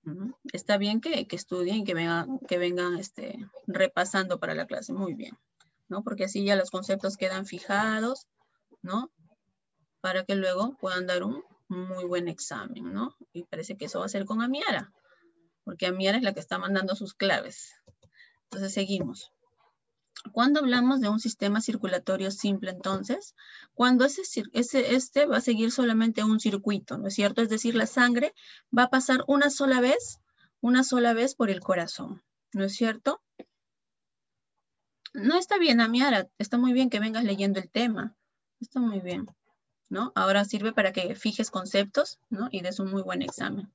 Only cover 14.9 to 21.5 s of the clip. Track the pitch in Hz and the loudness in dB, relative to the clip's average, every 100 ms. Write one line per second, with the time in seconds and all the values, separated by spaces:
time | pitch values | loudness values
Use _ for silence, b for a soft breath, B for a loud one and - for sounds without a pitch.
14.9 | _ b b b _ _ _ - 175 185 | _ b b b _ _ _ -14 -4 -2
15.9 | 185 190 220 220 196 - 185 185 190 190 | 0 2 2 0 -4 -8 -6 0 0 0
16.9 | 208 190 - 196 139 - - - _ _ | -4 -8 -2 0 0 -2 -14 -20 _ _
17.9 | _ _ b b b _ 196 196 202 196 | _ _ b b b _ -8 -4 -4 -2
18.9 | 196 165 - - _ _ _ _ _ _ | -2 -4 -8 -18 _ _ _ _ _ _
19.9 | _ _ - - 226 254 294 269 247 247 | _ _ -18 -8 2 4 4 4 4 4
20.9 | 269 208 214 226 - 202 | 4 2 0 -2 -2 0